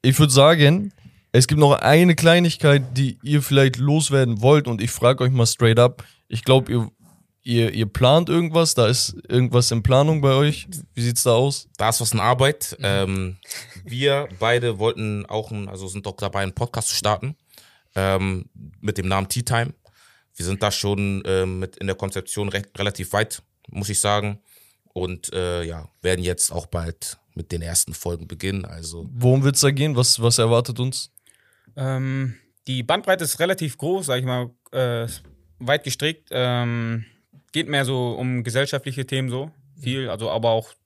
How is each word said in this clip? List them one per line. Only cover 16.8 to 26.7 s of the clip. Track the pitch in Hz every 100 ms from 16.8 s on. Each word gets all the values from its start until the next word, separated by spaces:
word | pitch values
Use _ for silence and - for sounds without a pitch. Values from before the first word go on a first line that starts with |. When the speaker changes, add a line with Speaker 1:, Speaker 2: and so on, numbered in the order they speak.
| -
Speaker 2:
zu | -
starten. | 104 101 131 151 _ - _ _ _ -
Ähm, | 95 95 95 92 - - 76 _
mit | 104 101
dem | 92
Namen | 98 95
Tea | -
Time, | 120 117 120 - _ _ _ _ _ -
wir | 85
sind | 98
da | 104
schon, | - 101 101 101 98 -
äh, | 95 95
mit | 92 95 -
in | 98
der | 92
Konzeption | 98 95 - - 101
recht, | 101 101 -
relativ | 101 98 92
weit, | 101 110 - _ _ -
muss | - 98
ich | 101
sagen. | 104 104 104 101 _ _ _ _ _
Und, | 90 90 90 -
äh, | 92 90 87
ja, | 85 82 78 _
werden | 90 92
jetzt | 90 87 -
auch | 85
bald | 80